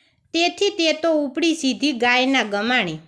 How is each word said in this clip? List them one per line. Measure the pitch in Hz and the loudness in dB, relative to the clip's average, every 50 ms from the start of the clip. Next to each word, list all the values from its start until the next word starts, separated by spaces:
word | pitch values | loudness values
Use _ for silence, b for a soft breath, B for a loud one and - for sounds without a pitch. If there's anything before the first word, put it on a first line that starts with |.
| b b b b b _ - | b b b b b _ -2
તેથી | 330 339 349 349 - 403 403 | 0 0 0 0 0 -2 0
તે | 403 370 330 320 302 | 0 0 0 0 0
તો | 311 339 330 320 | 0 0 0 2
ઉપડી | 302 294 262 262 320 330 330 311 | 2 0 -2 -2 -2 0 0 0
સીધી | 330 - 262 247 196 269 294 | 0 0 -2 -2 0 -2 -2
ગાયના | 277 226 240 240 247 254 254 262 269 262 214 | -2 0 0 2 2 2 2 2 2 0 0
ગમાણે. | 214 202 202 208 233 254 247 202 170 156 156 - | 0 -2 -2 0 0 0 0 0 -2 -4 -8 -12